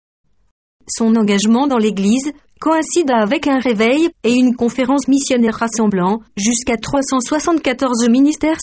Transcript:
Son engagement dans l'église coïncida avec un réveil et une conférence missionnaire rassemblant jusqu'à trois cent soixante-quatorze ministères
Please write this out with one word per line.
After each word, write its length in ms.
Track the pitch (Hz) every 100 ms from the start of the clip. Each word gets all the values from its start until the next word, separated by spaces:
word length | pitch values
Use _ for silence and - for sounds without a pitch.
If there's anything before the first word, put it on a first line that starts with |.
| _ _ _ _ _ _ _ _ -
Son 260 | - 226 226
engagement 500 | 208 196 214 233 285
dans 120 | 247
l'église 540 | 214 196 202 254 294 - _ _
coïncida 560 | 302 320 311 349 285 233
avec 300 | 208 302 294
un 120 | 269
réveil 520 | 254 208 226 294 330 -
et 120 | 226
une 200 | 247 254
conférence 540 | 247 240 254 254 277 262
missionnaire 460 | 269 - 247 226
rassemblant 680 | 220 226 226 214 190 180 220 - -
jusqu'à 400 | 208 233 - 226
trois 260 | - 277
cent 180 | 269 262
soixante-quatorze 880 | - 302 339 320 277 247 262 240 240
ministères 500 | 247 285 302 311 320